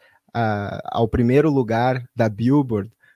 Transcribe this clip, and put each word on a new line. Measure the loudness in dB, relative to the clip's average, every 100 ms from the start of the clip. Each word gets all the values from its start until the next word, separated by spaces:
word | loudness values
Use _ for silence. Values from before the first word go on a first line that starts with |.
| _ _ _
ah, | -4 -2 -2 -6 -8
ao | -8 -2 0
primeiro | 2 4 4 4
lugar | 2 0 0 0 -2 -6
da | -2 -2
Billboard, | 0 2 2 2 -4 -6 _ _